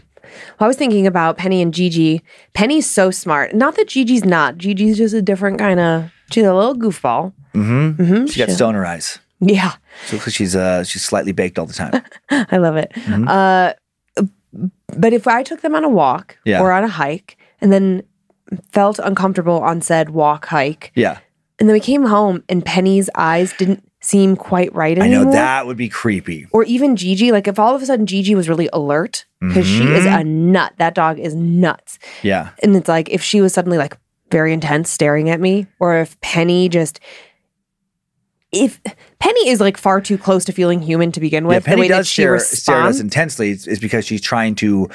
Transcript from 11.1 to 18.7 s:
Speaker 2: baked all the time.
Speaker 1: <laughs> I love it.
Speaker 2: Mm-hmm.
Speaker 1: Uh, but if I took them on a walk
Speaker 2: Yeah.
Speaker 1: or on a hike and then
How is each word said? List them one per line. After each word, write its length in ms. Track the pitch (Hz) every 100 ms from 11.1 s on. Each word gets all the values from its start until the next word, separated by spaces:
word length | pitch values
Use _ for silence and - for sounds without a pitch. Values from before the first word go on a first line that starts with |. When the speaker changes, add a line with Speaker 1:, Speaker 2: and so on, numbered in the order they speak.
| 104 98
Speaker 2:
baked 260 | 90 92 90
all 80 | 82
the 80 |
time. 260 | - 85 254 - - -
Speaker 1:
<laughs> 0 | 285 202
I 60 | 185
love 180 | 170 156
it. 140 | - -
Speaker 2:
Mm-hmm. 320 | 247 202 117
Speaker 1:
Uh, 460 | 190 190 185 180 - _ _ _ - 196 - _ - 180 - - 147
but 160 | 220
if 140 | 233 -
I 160 | 233
took 180 | 262 320
them 140 | 320 311
on 80 |
a 60 | 311
walk 480 | 214 139 139 - - -
Speaker 2:
Yeah. 160 | 95
Speaker 1:
or 100 | 185
on 120 | 185
a 40 | 220
hike 480 | 165 143 165 - _ _ _
and 120 | 202
then 320 | 196 190 185 - _ _ _ _ 185 -